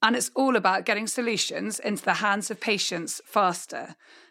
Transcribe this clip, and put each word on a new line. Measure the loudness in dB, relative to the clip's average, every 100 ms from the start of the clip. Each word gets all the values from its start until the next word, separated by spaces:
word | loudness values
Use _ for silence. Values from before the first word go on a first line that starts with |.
and | 2 2
it's | 0
all | 2 4 4
about | 4 2
getting | 0 -2 -2
solutions | -2 0 0 -2 -4 -6 -4
into | -4 -2
the | 0
hands | 0 2 0 -2
of | -6
patients | -2 -2 -2 -4 -6 -10
faster. | -2 2 2 0 -8 -12 -12 -16 _ -20 -20